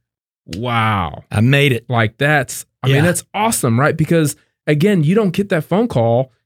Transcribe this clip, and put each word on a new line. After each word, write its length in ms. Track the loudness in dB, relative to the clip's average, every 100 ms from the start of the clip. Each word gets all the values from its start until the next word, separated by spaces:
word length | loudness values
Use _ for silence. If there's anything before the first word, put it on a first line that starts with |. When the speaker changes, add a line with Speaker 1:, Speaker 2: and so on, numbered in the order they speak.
| _ _ _ _ -14
Speaker 1:
"Wow." 800 | -8 -4 0 0 0 -4 -8 -6
Speaker 2:
I 100 | 0
made 320 | 2 4 2
it. 160 | 0 -2
Speaker 1:
Like 300 | -2 -2 -2
that's, 480 | 0 0 -2 -10 -16 _
I 60 | 0
mean, 80 | 2
Speaker 2:
Yeah. 60 |
Speaker 1:
that's 220 | 2 -2 -6
awesome, 440 | -4 -2 0 0 2
right? 180 | 0 0
Because 400 | 0 0 0 -4 _ _ -2
again, 380 | 0 2 2
you 100 | 2
don't 160 | 2 0
get 160 | -2 -2
that 140 | -2
phone 240 | -2 -2 0
call 440 | 0 0 0 -2 _